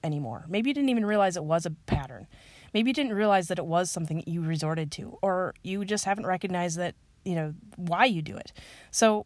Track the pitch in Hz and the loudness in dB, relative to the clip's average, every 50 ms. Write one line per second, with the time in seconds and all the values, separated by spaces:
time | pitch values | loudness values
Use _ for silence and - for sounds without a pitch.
0 | - 160 151 147 143 113 117 85 - 160 180 208 226 277 285 285 277 262 247 226 | -4 -4 -2 -2 -4 -6 -8 -10 -8 -4 -2 0 0 0 0 2 2 2 2 2
1 | 208 208 214 208 196 185 170 175 156 151 165 170 165 170 156 - - - - 147 | 2 2 4 4 4 4 2 0 0 0 0 0 0 -2 -6 -6 -4 -2 -2 -2
2 | 135 127 123 95 - - - - - - - - - - - 214 226 262 247 302 | -2 -4 -12 -16 -18 -20 -20 -20 -20 -20 -20 -20 -8 -2 0 2 2 2 2 2
3 | 277 240 208 196 214 208 196 190 175 - 180 180 139 165 165 175 185 175 - 175 | 0 0 2 2 4 6 6 4 4 2 -2 -4 -2 0 2 2 2 0 -2 -4
4 | 165 156 156 165 - - 165 170 165 160 165 147 156 156 160 165 156 147 - - | -4 -4 -4 -4 -4 -4 -4 -2 -2 0 0 0 0 -2 -2 -2 -4 -6 -6 -10
5 | 202 226 - - - 196 185 185 185 156 - - - 185 190 202 202 196 208 208 | -12 -12 -6 -2 0 0 2 2 0 -2 -6 -8 -8 -6 -6 -4 -2 -2 -2 -2
6 | - 190 196 214 214 185 185 180 - 185 180 175 175 175 160 170 180 170 - _ | 0 0 -2 0 0 -2 -2 -2 -2 -2 -2 0 0 -2 -2 -2 -4 -4 -6 _
7 | _ _ _ _ - 190 175 165 156 151 156 - - - - - 175 170 170 185 | _ _ _ _ -6 -2 -2 -2 -2 -4 -6 -10 -14 -18 -12 -6 -4 -2 2 4
8 | 247 262 196 165 156 - - - - - - - - - - - - - - - | 4 4 4 0 -4 -6 -8 -12 -14 -16 -18 -20 -20 -20 -20 -20 -14 -4 2 4
9 | 226 220 214 208 - | 6 6 4 4 -2